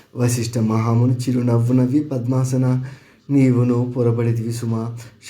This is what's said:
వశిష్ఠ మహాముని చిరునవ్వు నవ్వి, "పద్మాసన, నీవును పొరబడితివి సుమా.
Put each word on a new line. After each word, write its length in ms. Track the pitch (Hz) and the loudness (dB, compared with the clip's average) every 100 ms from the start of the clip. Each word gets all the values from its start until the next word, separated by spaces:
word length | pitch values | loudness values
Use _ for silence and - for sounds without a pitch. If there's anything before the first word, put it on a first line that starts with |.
| - 123 | -14 -2
వశిష్ఠ 380 | 123 120 113 123 | 0 0 -2 -2
మహాముని 560 | 110 113 113 117 123 | 0 0 2 2 2
చిరునవ్వు 600 | 123 - 123 120 117 117 | 0 -2 0 2 2 2
నవ్వి, 300 | 127 123 143 | 2 2 0
"పద్మాసన, 840 | 151 131 117 131 127 127 127 127 127 - - _ - | -2 -4 -2 -2 0 0 0 0 -4 -14 -20 _ -2
నీవును 640 | 143 131 120 123 120 123 127 | 2 4 4 2 0 -2 0
పొరబడితివి 560 | 117 113 117 113 113 | 0 2 0 0 -4
సుమా. 440 | 117 117 113 113 117 - - - | -4 -4 -4 -4 -10 -16 -20 -6